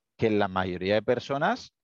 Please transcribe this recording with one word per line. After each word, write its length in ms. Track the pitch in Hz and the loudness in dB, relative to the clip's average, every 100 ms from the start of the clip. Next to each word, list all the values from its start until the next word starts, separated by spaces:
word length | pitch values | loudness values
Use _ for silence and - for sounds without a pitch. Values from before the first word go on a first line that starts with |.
| _ - | _ -2
que 80 | 113 | 0
en 120 | 104 | 2
la 100 | 101 | 0
mayoría 460 | 95 92 87 92 | 0 -2 -2 0
de 80 | 107 | 0
personas 720 | 107 120 - 139 170 247 - _ | 2 -2 -2 -2 0 -2 -8 _